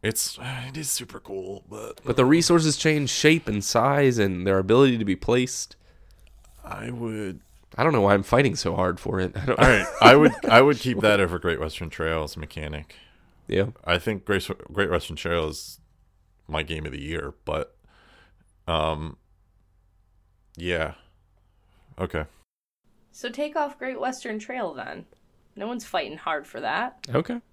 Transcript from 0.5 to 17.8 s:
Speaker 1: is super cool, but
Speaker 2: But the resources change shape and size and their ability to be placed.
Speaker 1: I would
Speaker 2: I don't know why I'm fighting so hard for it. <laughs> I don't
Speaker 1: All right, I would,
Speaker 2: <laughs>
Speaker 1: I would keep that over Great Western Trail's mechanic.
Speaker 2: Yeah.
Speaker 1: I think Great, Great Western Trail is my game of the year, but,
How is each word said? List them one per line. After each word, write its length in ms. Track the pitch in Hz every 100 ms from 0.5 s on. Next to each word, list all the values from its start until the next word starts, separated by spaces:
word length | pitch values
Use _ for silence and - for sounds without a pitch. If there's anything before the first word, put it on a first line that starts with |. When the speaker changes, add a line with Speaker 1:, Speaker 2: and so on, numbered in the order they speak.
| 131 127 135
Speaker 1:
is 140 | 147
super 300 | - 127 110
cool, 440 | - 98 92 98 -
but 320 | 107 110 -
Speaker 2:
But 120 | - -
the 80 |
resources 520 | 127 160 165 175 156 143
change 340 | 160 151 139
shape 380 | - 151 160 -
and 140 | 104
size 560 | 95 120 123 143 139 120
and 280 | 98 90 92
their 120 | 95
ability 380 | 95 113 139 117
to 60 |
be 120 | 104 92
placed. 600 | - 123 127 - - - _ _ - - - - _ -
Speaker 1:
I 260 | - 101 110
would 500 | 120 117 107 101 95 _ _ _ -
Speaker 2:
I 60 |
don't 80 | 143
know 80 | 143
why 140 | 98
I'm 80 | 101
fighting 340 | 98 120 139 92
so 180 | -
hard 240 | 92 92 87
for 220 | - 95
it. 160 | 92 -
<laughs> 0 |
I 80 | 135
don't 120 | 123
Speaker 1:
All 80 | 123
right, 180 | 113 95 -
I 160 | 110 135
would, 160 | 151 -
Speaker 2:
<laughs> 0 | -
Speaker 1:
I 140 | 117
would 160 | 139 143
keep 220 | 127 117
that 200 | 107 104
over 180 | 92 87
Great 220 | 87 76
Western 300 | 78 - 82
Trail's 460 | - 80 80 76 -
mechanic. 600 | 76 - 76 76 73 - - _ _ _ _
Speaker 2:
Yeah. 200 | - 98 -
Speaker 1:
I 140 | - 87
think 260 | - 104
Great, 240 | - 101 - - -
Great 180 | 73 98
Western 260 | 85 - 78
Trail 320 | 85 85 78
is 320 | 76 - - _ _ _ _ _ _ _
my 140 | 78
game 240 | 76 80 76
of 60 |
the 80 | 67
year, 340 | 71 80 69 -
but, 320 | - 76 - _